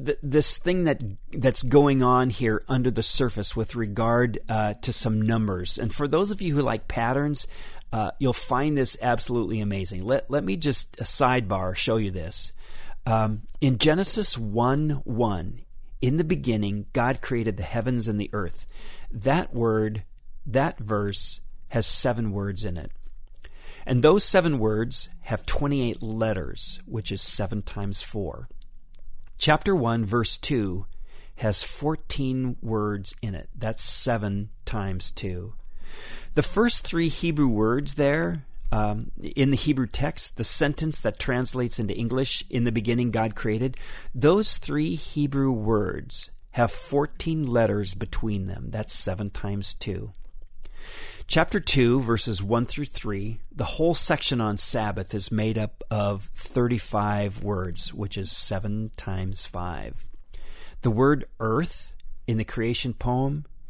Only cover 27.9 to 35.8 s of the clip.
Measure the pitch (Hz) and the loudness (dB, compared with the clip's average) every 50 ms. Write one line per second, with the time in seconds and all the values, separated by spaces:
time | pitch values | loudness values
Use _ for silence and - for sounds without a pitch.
27.9 | 95 - - - - 107 95 80 - - - - - - - - - - - - | -4 -4 -6 -6 -4 -4 -4 -4 -6 -8 -10 -10 -10 -12 -12 -12 -14 -14 -14 -14
28.9 | - - - - - - - - - - - 151 151 151 - 202 196 170 117 113 | -14 -10 -8 -8 -8 -8 -8 -10 -6 0 4 4 4 6 6 4 4 4 4 2
29.9 | 117 117 110 98 113 120 110 - - - - - 151 120 104 95 87 95 - - | 2 2 2 2 2 2 2 2 0 -2 -2 0 0 0 0 0 -2 -2 -4 -4
30.9 | - - - - - - - - - - - 107 101 - - - - - 143 151 | -6 -6 -8 -8 -10 -12 -12 -12 -8 -2 0 0 0 0 -2 -4 -4 -2 -2 -2
31.9 | 160 - - - - - 135 131 131 131 131 123 120 - - 113 110 107 104 104 | -2 -2 -4 -4 -2 -2 0 0 0 0 0 -2 -2 -4 -2 -2 0 0 0 0
32.9 | 104 101 95 - - - - 104 95 76 - - - - 110 110 110 - - - | -2 -4 -6 -8 -8 -6 -6 -6 -6 -6 -8 -8 -6 -4 -4 -2 -2 0 0 2
33.9 | - - - 127 120 110 107 101 98 101 104 107 - - - - - - 98 95 | 2 2 2 2 2 0 0 0 -2 -2 -2 -4 -8 -10 -6 -4 -4 -2 -2 -2
34.9 | 92 90 - - - - - 95 90 90 87 - - - - - - - | -2 -2 -2 -4 -4 -4 -4 -4 -4 -4 -6 -6 -8 -8 -8 -6 -6 -4